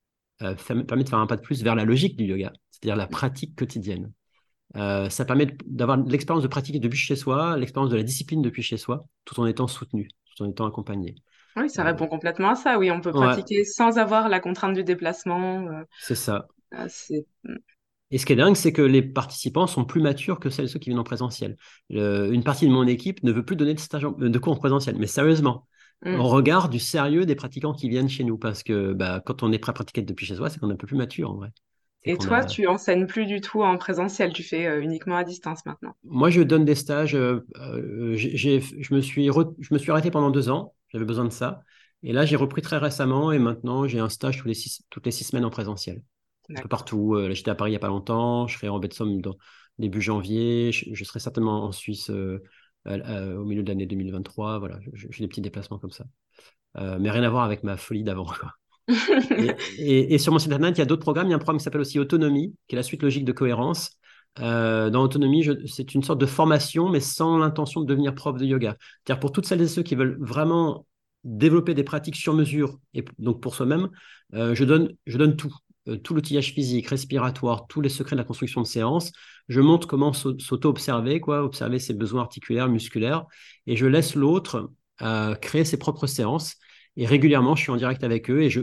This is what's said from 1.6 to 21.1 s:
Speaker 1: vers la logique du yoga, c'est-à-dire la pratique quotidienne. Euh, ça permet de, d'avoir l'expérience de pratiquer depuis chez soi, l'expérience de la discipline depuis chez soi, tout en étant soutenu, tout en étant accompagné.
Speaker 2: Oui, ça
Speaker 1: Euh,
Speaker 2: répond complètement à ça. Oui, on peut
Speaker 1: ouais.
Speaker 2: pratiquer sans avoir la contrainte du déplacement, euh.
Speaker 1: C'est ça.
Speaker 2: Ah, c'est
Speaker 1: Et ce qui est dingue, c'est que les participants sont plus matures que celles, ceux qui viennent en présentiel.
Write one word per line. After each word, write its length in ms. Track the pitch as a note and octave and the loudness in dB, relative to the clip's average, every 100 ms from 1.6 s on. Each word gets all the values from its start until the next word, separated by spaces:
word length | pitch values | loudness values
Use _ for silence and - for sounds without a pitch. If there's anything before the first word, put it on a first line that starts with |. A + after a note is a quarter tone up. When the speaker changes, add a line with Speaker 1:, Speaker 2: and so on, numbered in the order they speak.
Speaker 1:
vers 120 | A#2 A2+ | 0 2
la 100 | G#2+ | 4
logique 300 | B2+ F#3 - | 4 2 0
du 80 | G#2 | -4
yoga, 280 | F#2+ F#2+ - _ | -2 -6 -10 _
c'est-à-dire 240 | _ A2 G#2 | _ -4 -2
la 120 | F#2 | -4
pratique 480 | - C3 C3 - - | -2 -4 -4 -10 -6
quotidienne. 560 | A#2 A#2 G2 F2+ G#2+ - _ _ _ _ _ G#2 | -6 -6 -6 -8 -10 -14 _ _ _ _ _ -6
Euh, 340 | G2+ G2+ G2 | -2 0 -2
ça 160 | - B2+ | -4 0
permet 220 | C3 C#3+ | 2 2
de, 100 | C3+ - | -2 -10
d'avoir 320 | C3 A#2+ C3+ | -2 2 2
l'expérience 460 | C3 C#3 - E3 | 2 0 0 0
de 40 | C3 | 0
pratiquer 320 | C#3+ C3 D3 | -2 -4 -2
depuis 180 | A#2 C3 | -2 -2
chez 180 | - C3+ | -2 -2
soi, 420 | - C3+ E3 D#3+ | 0 0 0 -2
l'expérience 320 | B2+ - C3+ | -4 -2 0
de 80 | A#2 | 0
la 60 | |
discipline 380 | A2 C3+ - D#3 | 0 -4 -4 -2
depuis 200 | B2 B2 | -2 -2
chez 160 | A#2 A2+ | -6 -6
soi, 300 | - D3+ D#3 _ - | -4 -6 -8 _ -14
tout 140 | - | -2
en 80 | A#2 | 0
étant 200 | A2 B2+ | 0 -2
soutenu, 400 | - - G#2+ G2+ - _ - | -4 -6 -6 -6 -12 _ -8
tout 80 | |
en 60 | G2+ | -8
étant 180 | G2 A2 | -4 -4
accompagné. 480 | G#2+ G#2+ G2+ F2 - _ _ _ - | -4 -8 -6 -8 -12 _ _ _ -4
Speaker 2:
Oui, 140 | C#4 | -4
ça 120 | - | 0
Speaker 1:
Euh, 40 | E3 | 0
Speaker 2:
répond 200 | D#3+ D#3 | 0 -2
complètement 420 | D#3+ E3+ E3+ G3 | -2 -4 0 2
à 60 | B3+ | 2
ça. 220 | C#4+ A#3 | 2 4
Oui, 140 | F#3 | 4
on 100 | F3 | 2
peut 80 | F3 | 0
Speaker 1:
ouais. 160 | D3+ B2+ | 4 4
Speaker 2:
pratiquer 400 | B2+ F#3+ G3+ G3+ | 4 0 0 0
sans 320 | - A#3 A#3 | 2 2 4
avoir 320 | G#3 A3 A3 | 4 4 4
la 100 | F#3 | 0
contrainte 360 | F3+ F3+ G3 F#3+ | 0 -2 0 0
du 80 | |
déplacement, 840 | F3+ F3 E3+ E3+ F#3 F3 F#3 F#3 F3+ | 0 0 -2 -4 -4 -2 -2 -4 -6
euh. 160 | D#3 D#3+ - | -10 -14 -16
Speaker 1:
C'est 160 | - A#2 | -6 -4
ça. 320 | - G2+ - _ _ | -2 -4 -6 _ _
Speaker 2:
Ah, 160 | - A#2 | -12 -12
c'est 380 | - - D3+ D3 _ - - _ _ _ _ _ | -12 -8 -8 -8 _ -14 -14 _ _ _ _ _
Speaker 1:
Et 60 | C3 | -4
ce 60 | - | 2
qui 80 | |
est 20 | B2 | 6
dingue, 200 | E3+ G3 | 6 6
c'est 160 | E3 | 4
que 120 | - | 4
les 180 | C#3 C3+ | 6 6
participants 640 | C3 - C3 - C3+ D#3 F3+ | 4 -2 -4 -6 -4 0 0
sont 180 | - A#2+ | 0 0
plus 160 | E3+ | 2
matures 380 | D3+ C#3 - F3+ | 2 0 -4 -4
que 120 | C#3+ | -4
celles, 180 | C3+ C3 | -4 -6
ceux 100 | - | -6
qui 100 | - | -4
viennent 100 | A#2+ | -4
en 40 | |
présentiel. 540 | A#2 | -4